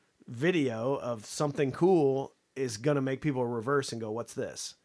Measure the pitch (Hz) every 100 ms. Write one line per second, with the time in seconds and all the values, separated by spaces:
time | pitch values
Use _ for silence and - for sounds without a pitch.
0 | _ _ - 117 160 175 131 110 120 139
1 | 123 117 104 - 151 139 139 123 175 180
2 | 139 135 135 - _ - 131 104 131 143
3 | 135 135 156 131 120 120 110 143 131 117
4 | 110 110 113 - 98 65 - -